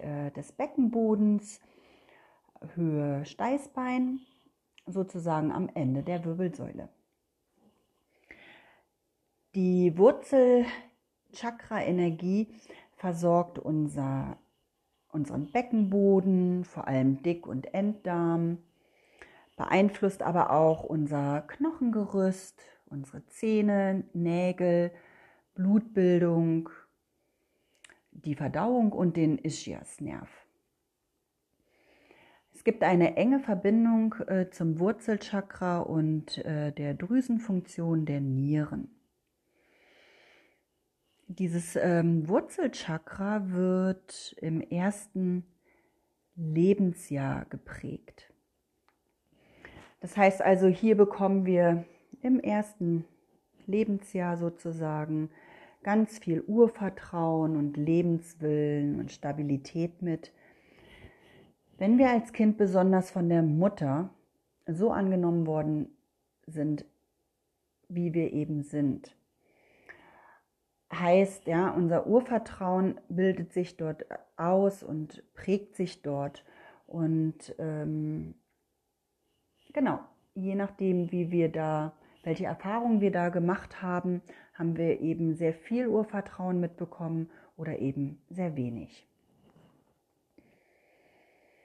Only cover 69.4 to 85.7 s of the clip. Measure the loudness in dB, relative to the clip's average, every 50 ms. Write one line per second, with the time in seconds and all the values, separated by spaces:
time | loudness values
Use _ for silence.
69.4 | _ _ _ _ _ _ _ _ _ -20 -20 -20 -20 -20 -20 -20 -20 -20 -20 _
70.4 | _ _ _ _ _ _ _ _ _ -10 -6 0 4 6 6 6 6 4 0 -8
71.4 | -4 -2 0 2 2 0 0 0 0 2 2 0 2 4 4 2 4 2 -2 -4
72.4 | -4 -6 -10 -6 -4 -2 0 0 0 0 -2 -4 -10 -8 -2 0 0 0 0 -2
73.4 | -4 -6 -4 -4 -4 -6 -6 -8 -8 -6 -6 -8 -10 -12 -14 -14 -16 _ _ -4
74.4 | -2 2 2 4 2 2 0 -4 -10 -8 -8 -8 -8 -10 -14 -20 -20 _ _ -10
75.4 | -4 -2 -2 -2 -4 -6 -8 -6 -6 -6 -8 -10 -8 -6 -6 -4 -6 -8 -10 -14
76.4 | -20 _ -20 -20 -20 -20 -20 _ _ -10 -6 -4 -2 0 0 0 0 -2 -4 -8
77.4 | -14 -16 -12 -8 -8 -6 -6 -6 -6 -6 -4 -4 -4 -6 -6 -8 -10 -12 -16 _
78.4 | _ _ _ _ _ _ _ _ _ _ _ _ _ _ _ _ _ _ _ _
79.4 | _ _ _ _ _ -10 -4 -2 -2 0 -2 -4 -8 -14 _ _ _ _ -12 -8
80.4 | -6 -4 -4 -4 -4 -6 -6 -4 0 0 0 0 0 -2 -2 -2 -2 0 0 0
81.4 | 0 0 0 -2 -4 -2 -2 -2 -4 -6 -10 _ _ _ _ _ -6 -6 -4 -4
82.4 | -4 -6 -6 -8 -6 -6 -4 -2 0 2 2 2 2 2 2 2 0 0 0 0
83.4 | 0 0 0 -2 -4 -12 -14 -10 -6 -4 -4 -2 -2 -2 -4 -4 -6 -12 -20 -20
84.4 | -20 _ _ -4 -4 -2 -2 0 0 0 0 0 -2 -2 -2 0 0 -2 0 0
85.4 | 0 -2 -2 -4 -6 -4